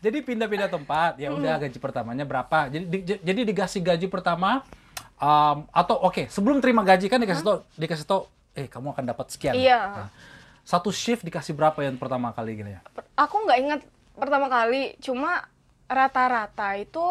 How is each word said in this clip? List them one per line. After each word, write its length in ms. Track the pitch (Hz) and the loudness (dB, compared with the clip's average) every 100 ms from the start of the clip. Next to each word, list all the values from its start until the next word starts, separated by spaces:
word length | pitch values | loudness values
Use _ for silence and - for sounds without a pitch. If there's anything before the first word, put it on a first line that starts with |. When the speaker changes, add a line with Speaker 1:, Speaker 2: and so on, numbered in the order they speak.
Speaker 1:
Jadi 160 | 208 269 | -2 -2
pindah-pindah 480 | 262 233 220 202 196 | -6 -4 -2 -2 -2
tempat, 480 | 175 147 147 170 143 | -4 -4 0 0 0
ya 160 | 143 | -6
udah, 240 | 147 - 151 | -2 -2 -2
Speaker 2:
Hmm. 80 | |
Speaker 1:
gaji 140 | 143 123 | -4 -6
pertamanya 460 | 135 - 113 123 143 | -6 -6 -6 -6 -4
berapa? 420 | 131 127 156 143 | -4 0 0 0
Jadi 160 | 147 | -4
di-, 180 | 180 185 180 | -6 -6 -4
j-, 160 | 202 | -6
jadi 180 | 165 190 | -2 -2
dikasih 380 | 226 196 151 208 | 0 -2 -2 -2
gaji 260 | 180 170 185 | 0 0 0
pertama, 640 | 190 175 170 190 254 - - _ - - _ | -2 -2 0 0 0 -4 -20 _ -18 -18 _
em, 400 | 143 151 147 147 151 | 4 6 6 2 0
atau 260 | - 165 220 | 2 2 2
oke, 260 | 180 185 180 | 2 0 -6
sebelum 300 | - 202 285 | 0 2 4
terima 240 | 254 233 | 4 4
gaji 240 | 190 190 190 | 6 4 6
kan 100 | 254 | 0
dikasih 240 | 226 185 | 0 0
Speaker 2:
Hah? 80 | 214 | 0
Speaker 1:
tau, 100 | 180 - | -2 -4
dikasih 320 | - 160 165 | -8 -6 -6
tau, 160 | 151 196 - _ _ | -2 -2 -4 _ _
"Eh, 140 | - 131 | -12 -12
kamu 260 | 117 139 | -10 -10
akan 120 | 135 123 | -8 -6
dapat 200 | 117 - | -6 -8
sekian." 240 | - 147 | -4 -2
Speaker 2:
Iya. 260 | 247 254 247 | 2 4 4
Speaker 1:
Nah, 280 | 202 202 101 - - - - - | 2 -8 -12 -16 -20 -20 -20 -20
satu 300 | - 175 202 | -2 0 0
shift 320 | 185 - 233 | -4 -2 -2
dikasih 320 | 170 165 - | -4 -10 -8
berapa 240 | 151 156 156 | 2 2 2
yang 160 | 143 131 | -4 -4
pertama 380 | 127 127 123 | -4 -4 -4
kali 240 | 113 113 107 | -6 -8 -6
gini 160 | 101 | -10
ya? 60 | 95 | -12
Speaker 2:
Per-, 220 | - - - | -16 -18 -10
aku 220 | - 294 415 | 0 2 2
nggak 180 | 427 247 | 2 2
ingat 200 | 277 294 - _ _ | 2 -2 -6 _ _
pertama 340 | - 269 285 277 | -8 0 2 2
kali, 520 | 254 226 262 269 - | 2 2 0 -2 -8
cuma 480 | - 247 302 349 - _ _ _ _ | -6 -4 -2 -4 -6 _ _ _ _
rata-rata 880 | 262 262 262 254 247 208 - 202 | 2 2 4 2 0 -4 -6 -6
itu 300 | 196 208 320 349 | -4 -6 -4 -2